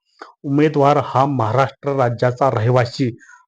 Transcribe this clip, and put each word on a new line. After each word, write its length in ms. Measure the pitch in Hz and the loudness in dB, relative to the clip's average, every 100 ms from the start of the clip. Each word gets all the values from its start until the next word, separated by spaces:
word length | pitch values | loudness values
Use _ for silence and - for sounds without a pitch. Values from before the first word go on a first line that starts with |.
| _ - - _ | _ -20 -20 _
उमेदवार 580 | 147 143 156 147 139 147 | -2 2 2 2 2 2
हा 200 | - 127 | 0 0
महाराष्ट्र 640 | 139 131 107 120 135 - 143 | 0 0 0 0 -2 -4 -6
राज्याचा 600 | 135 123 117 127 120 135 | -2 -2 0 -2 0 0
रहिवासी, 640 | 117 113 123 113 - 127 - - - | 0 0 2 0 -2 -6 -6 -18 -20